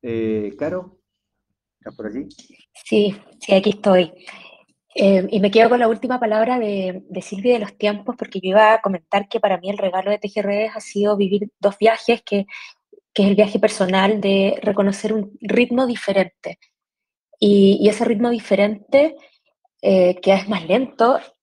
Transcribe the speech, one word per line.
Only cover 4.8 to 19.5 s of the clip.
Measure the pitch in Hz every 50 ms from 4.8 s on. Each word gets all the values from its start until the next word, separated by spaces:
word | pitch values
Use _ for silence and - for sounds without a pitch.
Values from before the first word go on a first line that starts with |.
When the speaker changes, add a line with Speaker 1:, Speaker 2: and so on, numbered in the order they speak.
| _ _ _
Speaker 2:
Eh, | - 202 196 196 190 185 196
y | - 214
me | 190 208
quedo | 202 220 226 233
con | 247 240
la | 247 226
última | 226 208 - 247 254 247
palabra | 240 220 214 214 226 247 254 247
de, | 233 208 202 196 190 185 180 190 - _
de | 190 185 180
Silvia | - - 190 196 247 247
de | 233
los | 208 202 - _
tiempos, | - 208 208 202 202 - 240 -
porque | - - - 196
yo | 185 185
iba | 185 208 220 214 220
a | - -
comentar | 202 190 175 _ _ - 196 202 202
que | - 226
para | 208 202 190 175
mí | 175 185
el | 202 202
regalo | 202 190 175 190 190 202
de | 208 208
Teje | - 202 202 220 202
Redes | 202 202 202 214 220 214
ha | 220
sido | - - - 202 202 208 208
vivir | 196 202 190 190 208 202 208 _ _
dos | - 202 190 _
viajes, | 208 220 226 220 - - 233 226 _
que, | - - 202 196 202 - - - - - _ _ _ - - _ _ _
que | - 196
es | 202
el | 202
viaje | 190 214 208 208 214
personal | 196 214 214 - 196 180 185 190 190 196 220 214
de | 196 196 196 196 196 196 202 -
reconocer | - 214 202 196 202 196 196 - - 208 220
un | 220 202 196 - -
ritmo | - 208 196 - 247 247 247 240 262
diferente. | 247 240 208 - - 196 196 185 175 _ _ - 175 170 _ _ _ _ _ _ _ _ _ _ _ _ _ _ _ _ _
Y, | - 208 202 202 196 196 196 -
y | 196 208
ese | 202 - 240
ritmo | 226 233 202 240 240
diferente, | 240 226 - - 202 190 202 208 214 208 - _ - 269 285 320 320 - - _ _ _ _ _